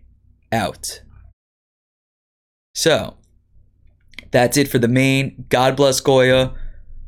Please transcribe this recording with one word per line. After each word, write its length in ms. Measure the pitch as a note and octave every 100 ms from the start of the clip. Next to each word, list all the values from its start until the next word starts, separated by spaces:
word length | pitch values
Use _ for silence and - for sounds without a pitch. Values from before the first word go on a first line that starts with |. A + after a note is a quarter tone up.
| - _ _ _ -
out. 500 | A2+ F2 - - - - - - _ _ _ _ _ _ _ _ _ _ _ _ _ _ -
So, 400 | D#3+ C3 F2 - _ _ _ _ _ _ _ _ _ - -
that's 260 | B2+ B2 D3
it 120 | C#3
for 100 | B2+
the 80 | A#2
main. 600 | B2+ C3+ C3+ C3+ - C3
God 260 | B2 C3
bless 240 | C3+ C#3 C3
Goya. 560 | - C3 B2+ B2+ B2+ - - - - -